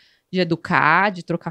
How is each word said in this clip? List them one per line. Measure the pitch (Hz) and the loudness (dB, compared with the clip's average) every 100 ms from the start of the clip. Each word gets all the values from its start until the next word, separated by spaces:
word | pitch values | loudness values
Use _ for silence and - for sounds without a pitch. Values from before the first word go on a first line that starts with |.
| _ _ _ | _ _ _
de | 180 | -4
educar, | 170 165 - 147 143 170 202 | -2 -4 0 2 4 2 0
de | 180 | -4
trocar | - 170 165 | -8 -8 -8